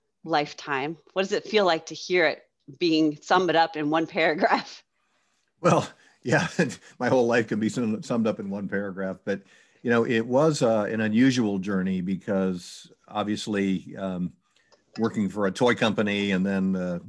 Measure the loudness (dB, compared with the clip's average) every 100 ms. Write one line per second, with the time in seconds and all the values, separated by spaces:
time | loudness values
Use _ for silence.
0 | _ _ -2 -2 -2 -8 -6 -4 -4 -8
1 | _ -4 -2 -2 0 2 2 2 -2 -14
2 | -2 2 2 0 _ _ -20 -2 2 4
3 | 2 0 2 2 4 2 2 0 0 0
4 | 0 0 0 2 2 0 -2 -18 _ _
5 | _ _ _ _ _ _ 2 2 0 -12
6 | _ _ 0 0 0 -2 -2 -2 -18 -6
7 | 0 2 4 2 0 -2 -2 0 -2 -4
8 | -2 0 0 -2 -6 -8 -4 -4 -4 -6
9 | -8 -6 -6 -6 _ -20 _ _ 0 2
10 | 2 0 2 2 2 2 2 2 0 -2
11 | 0 4 4 4 0 0 -2 -2 0 -2
12 | -4 -6 -2 0 0 -2 -10 -20 -20 -20
13 | -10 -6 -4 -4 -2 0 0 -2 -6 -8
14 | -6 -4 -6 -8 _ _ _ _ _ -4
15 | -4 0 -4 0 -2 2 2 2 0 0
16 | 0 0 0 0 0 0 0 -2 -4 -6